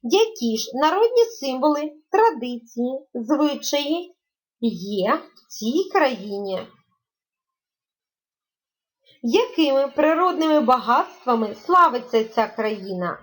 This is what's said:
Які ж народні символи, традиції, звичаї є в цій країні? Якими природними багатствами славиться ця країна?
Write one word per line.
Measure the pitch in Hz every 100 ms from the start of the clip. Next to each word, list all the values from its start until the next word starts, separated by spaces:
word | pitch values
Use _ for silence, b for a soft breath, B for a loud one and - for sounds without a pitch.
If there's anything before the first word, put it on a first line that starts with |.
Які | 240 359 453 440 233 220
ж | -
народні | 247 302 370 453 494 453
символи, | - 277 262 294 294 302 - _
традиції, | 392 453 240 247 247 233 - 247 269 -
звичаї | 240 226 285 302 277 - 285 285 330 349 _ _ _ _ _
є | 233 180 190 208 190
в | 320 - _ _
цій | - 220 294 381
країні? | 392 285 220 208 202 196 185 185 _ _ _ _ _ _ _ _ _ _ _ _ _ _ _ _ _ _ _ _ _ _ _ b b
Якими | 240 339 494 - 294 269 277
природними | 277 302 320 359 349 320 302
багатствами | 240 254 220 254 370 - - 233 220 214
славиться | - 359 339 247 240 226
ця | 220 - 214
країна? | - 214 214 190 185 175 -